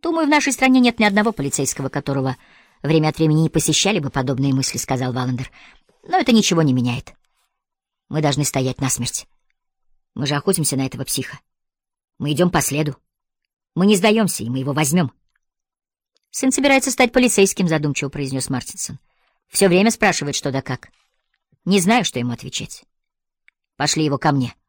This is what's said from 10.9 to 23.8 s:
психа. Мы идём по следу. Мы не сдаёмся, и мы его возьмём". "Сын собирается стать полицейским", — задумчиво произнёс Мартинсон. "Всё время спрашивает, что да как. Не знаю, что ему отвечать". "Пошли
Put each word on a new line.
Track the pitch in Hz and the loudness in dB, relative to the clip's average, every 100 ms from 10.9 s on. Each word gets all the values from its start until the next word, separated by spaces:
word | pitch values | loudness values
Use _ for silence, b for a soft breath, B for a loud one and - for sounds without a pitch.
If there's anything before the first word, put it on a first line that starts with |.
| 123 | -6
психа. | 135 - 131 - _ _ _ _ _ _ _ _ | -6 -6 -8 -14 _ _ _ _ _ _ _ _
Мы | 147 | -4
идём | 147 180 | 0 2
по | 170 | 2
следу. | - 143 151 135 _ _ _ _ _ _ _ | -2 -2 -4 -6 _ _ _ _ _ _ _
Мы | - 196 | 0 2
не | 208 | 4
сдаёмся, | 214 220 196 - | 4 2 0 -2
и | 110 | -6
мы | 127 | -6
его | 135 | -2
возьмём". | 143 131 175 131 _ _ _ _ _ _ _ _ _ _ _ _ | -2 2 2 0 _ _ _ _ _ _ _ _ _ _ _ _
"Сын | - 262 | -2 -2
собирается | 262 277 269 262 | 2 2 2 0
стать | - 247 | 0 2
полицейским", — | 262 247 - 196 - 180 | 4 2 4 2 2 0
задумчиво | 156 147 139 139 | 0 -2 -4 -6
произнёс | 147 139 135 - | -6 -6 -6 -4
Мартинсон. | 131 - - - - _ _ _ _ _ | -6 -8 -12 -12 -12 _ _ _ _ _
"Всё | - 196 | 2 4
время | 180 214 | 6 2
спрашивает, | - 208 170 143 - | 2 0 0 -4 -4
что | 143 | -4
да | 135 | -4
как. | - 127 - _ _ _ _ _ _ _ | -6 -10 -10 _ _ _ _ _ _ _
Не | - 196 | 0 2
знаю, | 180 247 | 4 2
что | 180 127 | 0 -4
ему | 120 | -4
отвечать". | 117 - - 98 - _ _ _ _ _ _ _ _ _ | -6 -8 -10 -12 -16 _ _ _ _ _ _ _ _ _
"Пошли | _ | _